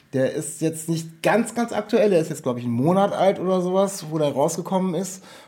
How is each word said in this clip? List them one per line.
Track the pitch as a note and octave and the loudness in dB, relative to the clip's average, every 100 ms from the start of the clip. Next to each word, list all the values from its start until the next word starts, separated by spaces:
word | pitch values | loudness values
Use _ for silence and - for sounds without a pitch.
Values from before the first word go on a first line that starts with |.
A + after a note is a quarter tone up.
| _ | _
der | C3 C3 | 0 0
ist | D3 D3+ - | -2 -6 -4
jetzt | D#3+ D#3 - | -4 -4 -4
nicht | D#3+ - - | -4 -6 -4
ganz, | - G#3 A#3 - | 0 2 0 -2
ganz | A#3 | -4
aktuell, | G#3 G#3 A3+ G#3 | -4 0 2 4
der | F3 | 4
ist | D#3+ | 2
jetzt, | D3 | -4
glaub | C3 A#2+ | -4 -4
ich, | |
einen | A#2+ | -2
Monat | A#2+ D3+ F#3+ G3+ | 0 2 4 2
alt | G3+ F#3 G3 | 2 2 2
oder | F3+ F#3 | 0 0
sowas, | F3+ F#3+ G3 G3 D3+ | 2 2 0 -2 -6
wo | D#3 | -2
der | D3 | 0
rausgekommen | B2 D#3+ F3 E3 F#3+ F#3 | 2 0 0 -2 0 0
ist | E3 F#3+ - - - | -2 -6 -10 -18 -20